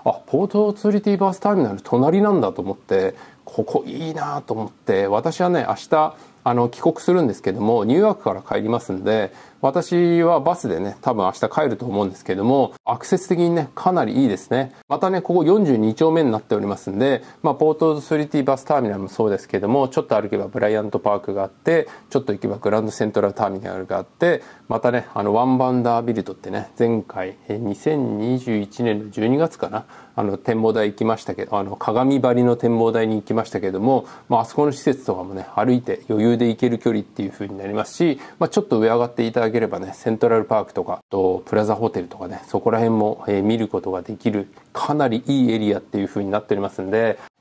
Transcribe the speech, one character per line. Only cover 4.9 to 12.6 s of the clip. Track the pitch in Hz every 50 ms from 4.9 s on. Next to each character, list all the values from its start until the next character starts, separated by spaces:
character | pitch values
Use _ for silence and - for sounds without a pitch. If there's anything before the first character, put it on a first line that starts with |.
| 104 95 98 98
私 | 101 107 - 165 160 -
は | 180 180
ね、 | 175 156 117 -
明 | 107 - - -
日、 | 165 156 156 156 - - - - - _ -
あ | 123 120
の、 | 120 120 120
帰 | - -
国 | - 165 160 -
す | - -
る | 180 180
ん | 160 117
で | 95
す | - -
け | 98
ど | 92 117
も、 | 104 110 120 117 101
ニ | 110 131
ュ | 175
ー |
ヨ | 208 214
ー | -
ク | - -
か | 107 95
ら | 95
帰 | - - - 107
り | 104 110
ま | 117 117
す | - - 95
ん | 92 98
で、 | 107 110 110 101 95 - - - - - _
私 | - 135 135 175 - - 180 175 175 170 170 170 170
は | 170 170 147
バ | 131 165 180
ス | 175 - 113
で | 87 80
ね、 | 95 101 - -
多 | - 131 123
分 | 107 95
明 | 92 -
日 | - - 107
帰 | - 160 156
る | 135 110 -
と | 123
思 | 123 98 101
う | 101 92
ん |
で | 90
す | - -
け | - 92
ど | 98 101
も、 | 117 135 139